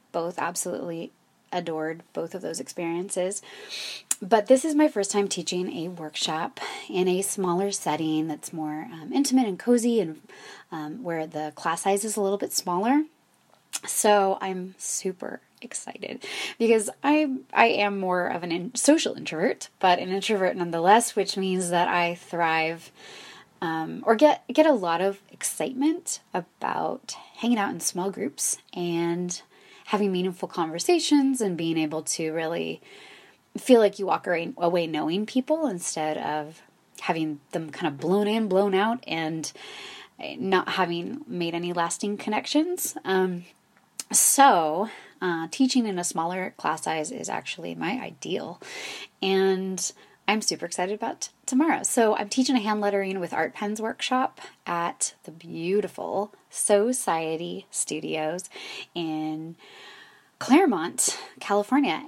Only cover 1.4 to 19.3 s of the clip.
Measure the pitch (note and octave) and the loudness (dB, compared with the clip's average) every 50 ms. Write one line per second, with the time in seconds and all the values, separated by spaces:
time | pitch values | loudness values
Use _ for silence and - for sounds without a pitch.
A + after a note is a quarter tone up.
1.4 | _ _ - F3+ F3 E3+ D#3+ D#3 D#3 D#3+ E3 E3+ - _ _ D#3+ E3 E3 - F3+ | _ _ -6 -6 -4 -4 -4 -4 -4 -4 -6 -8 -12 _ _ -8 -6 -6 -8 -8
2.4 | F#3 D#3+ E3 D#3+ - - - - F3 E3+ E3 E3+ F#3 G3 - F#3 F3+ F#3 G3+ - | -8 -6 -8 -8 -10 -10 -8 -6 -6 -4 -4 -4 -4 -4 -4 -2 -2 -2 -4 -6
3.4 | - - - - - - - - - - - - - _ - - G#3 F3+ A#3+ G#3+ | -12 -14 -18 -18 -16 -14 -12 -12 -10 -10 -12 -14 -8 _ -8 -6 2 4 4 4
4.4 | G#3 - C4 C4 - D#4+ D4+ D4 D4+ D4 - G#3 G3 - - G3+ G3+ F#3+ - F#3 | 8 6 6 6 6 2 4 4 4 4 4 0 -2 0 2 0 0 0 -2 -4
5.4 | E3+ - F#3 F3+ F3+ - - F3 D#3+ F3 F#3 E3+ D#3+ D3+ - - - - D#3 D#3 | -4 -2 -2 -2 -2 -2 -4 -6 -6 -6 -6 -8 -10 -10 -6 -4 -2 -2 -2 -2
6.4 | E3 - - - - - - - - - - F#3 F#3 F#3 F3+ F3+ G3 - - - | -2 -4 -6 -8 -10 -8 -8 -10 -12 -4 -2 2 2 2 2 2 0 -2 -2 -2
7.4 | F#3+ F3+ F3 F3+ G3 G3+ G3 - - D#3+ D3+ D#3 D#3+ D#3 D#3 D#3 D#3 D#3+ D3+ - | 0 0 2 2 0 0 -2 -2 -2 -2 -2 0 0 0 0 0 0 -2 -4 -6
8.4 | - - - E3 D#3 D3+ D3+ D#3 D#3 D#3+ E3 E3 D#3 - - C4+ C#4+ - B3+ C4 | -8 -10 -8 -6 -6 -6 -6 -8 -10 -12 -14 -14 -10 -2 0 0 2 4 4 4
9.4 | B3+ G#3 F#3 F3 - A#3+ A#3+ A#3+ A3 A#3+ A#3 A3+ F#3 D#3+ D#3 - - - - - | 4 4 0 -2 2 4 4 4 4 4 2 2 2 0 -4 -10 -16 -20 -20 -20
10.4 | - - - - - _ F3 D#3+ D3+ D3+ D#3 - - F3 E3 D#3+ D#3 D#3+ D#3+ D3+ | -20 -20 -20 -20 -16 _ -10 -10 -8 -8 -10 -8 -6 -4 -4 -4 -4 -4 -6 -6
11.4 | D3+ D3+ D3+ - - E3+ E3 F3 - G3 G3 G3+ G#3 A3 G3+ A3 G3+ G3 G3+ G3+ | -8 -8 -8 -6 -4 -4 -4 0 2 2 2 2 0 -2 -2 0 0 0 0 -2
12.4 | - - - - - F#3 F3 F3+ G3+ A#3 C#4 D4 D#4 D#4 _ _ _ _ _ _ | -2 -4 -4 -4 -2 0 0 2 4 4 4 4 2 0 _ _ _ _ _ _
13.4 | _ _ _ _ _ _ - - - - - - - G#3+ G#3 G#3 G3 G3 F#3+ - | _ _ _ _ _ _ -10 -10 -8 -4 -4 2 4 6 6 6 6 4 2 -2
14.4 | G3 F#3+ F#3+ F#3 F3+ F#3+ F#3 - - - - - - F#3+ F#3 F3+ - - - - | -4 -6 -4 -6 -6 -8 -10 -12 -10 -8 -6 -4 -4 -6 -6 -6 -8 -10 -10 -12
15.4 | - _ _ _ - B3 - - - - - - - - - C4 - - - - | -14 _ _ _ -18 -12 -12 -10 -10 -10 -12 -12 -10 -10 -10 -12 -10 -10 -8 -8
16.4 | - - - - A#3 A3+ A#3 A3+ G3+ A#3 - - - C#4 D4+ D4+ D#4 C#4+ C4 B3+ | -8 -10 -2 0 4 4 6 4 4 0 -6 -2 2 4 4 4 4 2 -2 -4
17.4 | - - - - A#3 A#3 - G#3 G3+ G3+ G3+ G3 F#3+ F3+ F3+ F3+ F3 - - F3 | -6 -4 4 4 6 6 6 2 0 0 0 -2 0 0 0 2 0 0 -2 -4
18.4 | E3+ F3 E3 F3+ F3 A3 - - - - D4+ E4 - - - - - - | -2 -2 -2 -2 -4 -4 -6 2 6 6 6 6 4 0 -4 -6 -8 -8